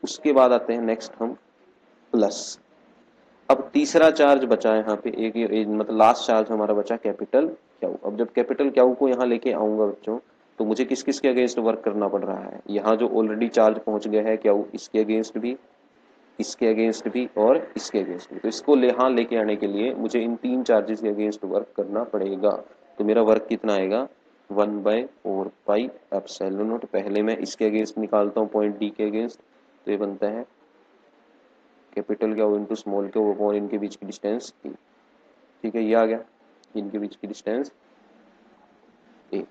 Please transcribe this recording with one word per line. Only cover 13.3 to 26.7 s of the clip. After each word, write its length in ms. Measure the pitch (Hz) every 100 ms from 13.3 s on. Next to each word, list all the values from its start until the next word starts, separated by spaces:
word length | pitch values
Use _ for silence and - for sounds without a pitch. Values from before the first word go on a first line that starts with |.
| 107 117
charge 280 | 117 110 110
पहुँच 280 | - 107 107
गया 160 | 107
है 120 | 110 110
क्यू, 280 | 107 101 104 95
इसके 280 | - 110 107
against 320 | 110 110 -
भी, 200 | 117 131 _ _ _ _ _ _ _ _
इसके 340 | 107 - 117
against 380 | 110 113 110 -
भी 160 | 117 123 -
और 360 | 107 156 - -
इसके 260 | - 110
against 300 | 92 90 -
भी। 60 | -
तो 80 | 113
इसको 280 | 113 - 143
ले-, 160 | 123
यहाँ 180 | 120 131
लेके 280 | 123 117 117
आने 180 | 107 104
के 120 | 104
लिए 260 | 101 117
मुझे 260 | - - 120
इन 160 | 113 117
तीन 280 | 127 127
charges 380 | 123 113 101 110
के 120 | 110
against 300 | 104 107 104
work 300 | 95 92 - -
करना 260 | 98 104
पड़ेगा। 480 | 120 110 98 95 104 - - _ _ -
तो 60 |
मेरा 180 | 104 110
work 240 | 110 110 -
कितना 240 | 113 113
आएगा? 340 | 101 95 107 135 _ _ _ _
वन 320 | 101 104 104
बाय 200 | 98 113
फ़ोर 480 | 127 _ - 98 98 - -
पाई 220 | 104 127 - _
epsilon 520 | 98 95 - 95 98
naught। 200 | 107